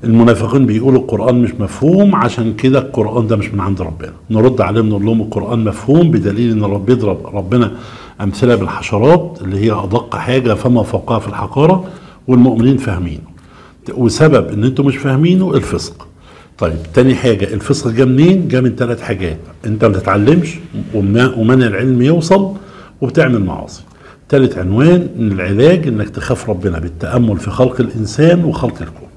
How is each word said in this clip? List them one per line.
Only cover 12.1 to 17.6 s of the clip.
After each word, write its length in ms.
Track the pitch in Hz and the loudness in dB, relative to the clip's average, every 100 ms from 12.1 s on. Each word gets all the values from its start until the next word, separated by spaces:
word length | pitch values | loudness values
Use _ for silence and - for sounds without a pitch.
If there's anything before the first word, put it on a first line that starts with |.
| - - | -20 0
والمؤمنين 480 | 123 127 113 120 135 | 4 4 4 2 2
فاهمين. 440 | - 92 87 76 - - - - - _ - - | -2 -4 -6 -8 -14 -20 -20 -20 -20 _ -14 -2
وسبب 500 | 117 - 156 135 85 | 0 4 4 4 0
إن 160 | 104 | -2
أنتوا 200 | 117 131 | -2 0
مش 120 | 139 131 | -2 0
فاهمينه 580 | 143 131 165 185 185 | -2 0 2 2 2
الفسق. 520 | 151 - 90 - - - - - - - _ | -2 -2 -6 -8 -16 -20 -20 -20 -20 -20 _
طيب 200 | 92 80 82 | -4 -4 -4
تاني 200 | - 131 | 2 4
حاجة، 400 | 123 123 104 98 | 4 2 0 -2
الفسق 340 | 101 | -6